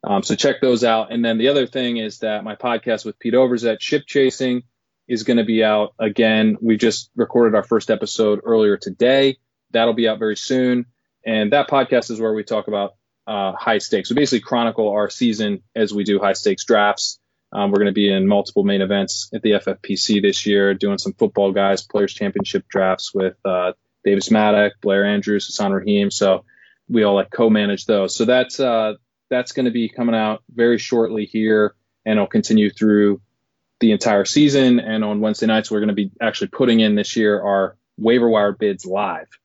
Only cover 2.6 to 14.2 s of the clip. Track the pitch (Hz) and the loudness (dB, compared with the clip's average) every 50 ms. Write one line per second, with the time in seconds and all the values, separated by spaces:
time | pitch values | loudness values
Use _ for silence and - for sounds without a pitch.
2.6 | - 123 117 113 - 123 113 107 - 110 104 _ - 120 113 127 131 123 123 117 | -4 -4 -4 -4 -2 -4 -4 -4 -4 -10 -14 _ -4 0 2 2 2 2 2 -2
3.6 | 117 117 110 107 - - 151 147 147 - - 143 135 131 - - 135 127 123 123 | -2 -2 -4 -4 -4 -4 -4 -4 -4 -2 0 2 2 2 0 -2 -4 -4 -4 -4
4.6 | 123 _ _ _ _ _ _ _ _ _ 127 113 110 - 123 117 113 107 113 110 | -6 _ _ _ _ _ _ _ _ _ -6 -4 -2 0 2 2 2 2 2 2
5.6 | 110 107 107 107 104 104 _ _ 113 107 101 - 113 110 110 110 110 110 104 - | 2 2 2 2 0 -2 _ _ -4 -4 0 2 2 2 4 4 2 2 0 0
6.6 | 110 117 110 104 - 113 104 - - _ _ - 117 - - 123 120 113 107 107 | 2 0 2 2 2 0 0 -2 -10 _ _ -4 -4 0 2 4 4 4 4 2
7.6 | 98 - 120 110 - - 113 101 110 104 - - 110 107 104 101 - 110 117 110 | 0 2 -2 -2 0 0 -2 -2 -2 -8 -2 0 0 0 0 0 0 0 2 4
8.6 | 107 104 101 95 - 104 92 _ 117 123 131 135 139 135 131 _ _ _ _ _ | 4 4 2 0 -4 -12 -4 _ 2 2 4 4 4 2 0 _ _ _ _ _
9.6 | _ _ - 117 113 120 113 113 117 110 110 107 113 107 104 - - - 131 127 | _ _ 0 0 2 2 0 0 0 -2 0 -2 -2 -4 -4 -4 -6 -4 -2 0
10.6 | 127 127 123 123 120 _ _ _ _ _ _ _ _ 113 113 110 107 104 113 143 | 0 0 0 -2 -4 _ _ _ _ _ _ _ _ -4 -2 -2 0 2 2 2
11.6 | 135 - 143 139 131 - 131 120 117 - 117 107 113 110 107 110 101 - 117 107 | 2 2 0 0 2 2 0 0 0 -2 -6 -4 -2 -2 -2 -4 -4 -4 -6 -6
12.6 | 98 - 107 101 101 101 _ _ _ _ _ _ _ - 110 101 98 95 90 - | -4 -4 -4 -4 -4 -4 _ _ _ _ _ _ _ -8 -6 -4 -4 -4 -4 -4
13.6 | - 120 113 104 - - - 101 92 - 117 131 | -2 0 0 0 0 -2 -4 -4 -2 -2 0 0